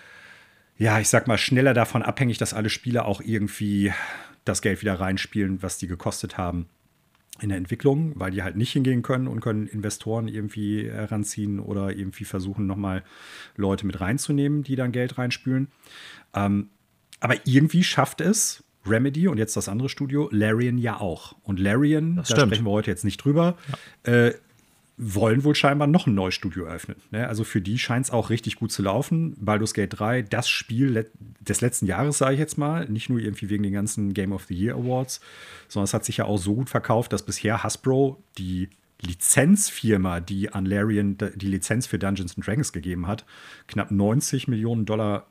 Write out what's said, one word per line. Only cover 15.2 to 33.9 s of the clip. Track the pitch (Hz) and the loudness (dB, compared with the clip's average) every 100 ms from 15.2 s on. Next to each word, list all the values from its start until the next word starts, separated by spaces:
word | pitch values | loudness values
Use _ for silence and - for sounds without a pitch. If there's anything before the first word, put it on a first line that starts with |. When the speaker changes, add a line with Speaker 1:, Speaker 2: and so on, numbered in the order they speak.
| 123 - - 131 139 _ - - - - _ | -4 -4 -2 0 -2 _ -20 -20 -20 -20 _
Speaker 1:
Ähm, | - 101 101 101 _ _ _ _ - | 0 2 2 -2 _ _ _ _ -4
aber | 117 123 - | -2 0 4
irgendwie | 131 156 170 | 6 6 4
schafft | 185 - 131 - | 4 2 0 2
es | 165 220 - - _ _ 98 | 0 2 0 -4 _ _ 2
Remedy | 110 135 139 185 | 2 2 2 2
und | 120 | 2
jetzt | 107 - | 0 -2
das | 98 | -2
andere | 104 131 | -2 -4
Studio, | - 139 139 147 | -4 -2 0 0
Larian | 104 107 110 123 123 | 2 4 4 2 0
ja | 120 101 | -2 -2
auch. | 101 78 - - | -4 -6 -10 -12
Und | - 95 | -6 0
Larian, | 98 113 147 156 160 175 | 2 4 4 4 2 0
Speaker 2:
Das | 143 | 0
Speaker 1:
da | 120 | 4
Speaker 2:
stimmt. | 131 | 4
Speaker 1:
sprechen | 107 113 | 4 2
wir | |
heute | 101 107 | 0 0
jetzt | 90 | -2
nicht | 101 92 | -2 -2
drüber, | 139 147 170 175 - 135 - - - | 2 4 4 0 -6 -12 -12 -8 2
Speaker 2:
Ja. | 120 120 | 6 6
Speaker 1:
äh, | - _ _ _ _ _ - | 2 _ _ _ _ _ -10
wollen | 117 95 110 117 | -4 2 4 4
wohl | 143 | 4
scheinbar | 147 147 143 147 | 4 4 4 4
noch | 170 147 | 4 4
ein | |
neues | 101 92 | 2 2
Studio | - 98 90 | -2 -4 -6
eröffnen, | 82 85 - - _ | -8 -8 -12 -16 _
ne? | 107 120 | -6 -4
Also | 110 | -4
für | 113 110 | -2 0
die | 92 113 | 0 -2
scheint's | - 123 131 | 0 0 0
auch | 120 98 | 0 0
richtig | 110 - - | 0 -2 -4
gut | 113 | -4
zu | - | -2
laufen. | 98 104 139 165 165 - | 0 0 0 0 -2 -4
Baldur's | 107 104 107 | 0 2 2
Gate | - 98 - | -2 -2 -2
drei, | 107 123 | 0 0
das | 110 - - | -2 -2 0
Spiel | - - 117 139 | -2 -2 0 2
le-, | 113 110 - - - | 2 -2 -8 -20 -10
des | - 101 | -4 0
letzten | 123 - | 0 0
Jahres, | 95 92 143 143 | 0 0 0 2
sag | 135 | 2
ich | 139 | 2
jetzt | 156 - | 0 -2
mal. | 147 165 156 | -2 -2 -2
Nicht | 110 - | -4 -2
nur | 123 | -2
irgendwie | 110 101 98 | -2 -4 -2
wegen | 104 | 0
den | 101 | 0
ganzen | 101 104 | 0 -2